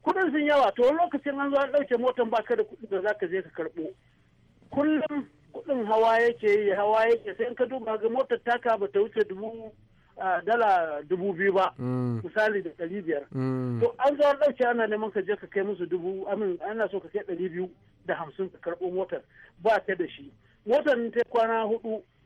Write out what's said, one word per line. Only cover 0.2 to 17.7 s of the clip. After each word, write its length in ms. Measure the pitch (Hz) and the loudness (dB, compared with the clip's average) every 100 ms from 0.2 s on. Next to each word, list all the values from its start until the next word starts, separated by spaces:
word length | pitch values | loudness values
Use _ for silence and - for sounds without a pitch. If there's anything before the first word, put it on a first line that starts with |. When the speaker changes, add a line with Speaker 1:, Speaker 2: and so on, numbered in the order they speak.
| 359 | 0
Speaker 1:
sun 120 | 294 294 | 0 2
yawa, 260 | 294 226 196 | 4 4 4
to 60 | |
wani 140 | 240 320 | 2 4
lokacin 400 | 349 285 285 277 | 0 0 -4 -4
an 120 | 277 | 0
zo 60 | 277 | 0
an 140 | 277 | 2
ɗauke 280 | 285 277 233 | 0 0 0
motar 260 | 254 247 226 | 0 0 0
baka 300 | 226 214 226 | 0 0 -2
da 80 | |
kuɗin 260 | 214 - 226 | -2 -6 -6
da 120 | 196 | -2
za 120 | 202 | -2
ka 120 | 208 180 | -2 -2
je 140 | 190 | -4
ka 80 | 160 - | -6 -8
karɓo. 300 | 160 170 160 - _ _ _ _ _ _ _ | -8 -6 -10 -10 _ _ _ _ _ _ _
Kullum 560 | 269 302 302 311 294 - _ _ | 0 2 2 0 -4 -8 _ _
kuɗin 320 | - - 262 208 | -16 -4 -2 2
hawa 320 | 220 226 226 | 4 4 4
yake 240 | 233 233 214 | 2 2 4
yi, 260 | 208 202 190 | 4 4 2
hawa 320 | 208 220 226 | 4 4 4
yake, 300 | 233 208 185 | 4 0 -4
sai 100 | 226 | -6
in 80 | 240 | 0
ka 100 | 240 | -2
duba 320 | 262 220 214 | -2 -4 -2
ga 120 | 220 | 0
motar 280 | 240 262 233 | 0 0 -2
taka 340 | - 240 240 220 | 0 0 0 0
ba 100 | 196 | 0
ta 120 | 196 | 0
wuce 240 | 226 220 208 | 0 0 -2
dubu, 420 | 190 220 226 220 - _ _ _ - | -2 -10 -10 -16 -20 _ _ _ -6
ah, 240 | 190 175 | -2 0
dala 600 | 170 240 220 185 160 147 151 | 2 2 4 4 2 -6 -4
dubu 260 | 180 196 | -2 -2
biyu 200 | 170 196 | 0 2
ba, 200 | 190 185 - | 2 0 -2
Speaker 2:
Mm. 440 | 127 127 123 117 | -4 -2 -2 -2
Speaker 1:
misali 380 | 101 214 214 202 | -4 0 0 0
da 60 | 170 | -4
ɗari 300 | 156 170 202 | -8 -8 -6
biyar. 220 | 165 147 139 | -4 -4 -4
Speaker 2:
Mm. 460 | 131 131 131 127 117 | -4 -2 -2 -4 0
Speaker 1:
To 120 | 233 - | 0 2
an 180 | 262 294 | 0 4
zo 60 | 285 | 2
an 60 | 277 | 4
ɗauke 280 | 294 - 247 | 0 2 0
ana 200 | 240 220 | 2 0
neman 240 | 214 220 | -2 -4
ka 80 | 202 | -4
je 140 | 190 208 | -4 -6
ka 120 | 180 | -4
kai 140 | 202 | -4
musu 220 | 196 180 170 | -4 -4 -4
dubu, 400 | 180 175 190 190 | -4 -4 -6 -6
amin, 300 | 202 202 175 | -2 -2 -4
ana 280 | 196 226 202 | -6 -4 -4
so 100 | 196 | -4
ka 80 | 165 | -6
kai 120 | 208 | -8
ɗari 260 | 196 170 185 | -6 -6 -6
biyu 180 | 170 180 | -6 -8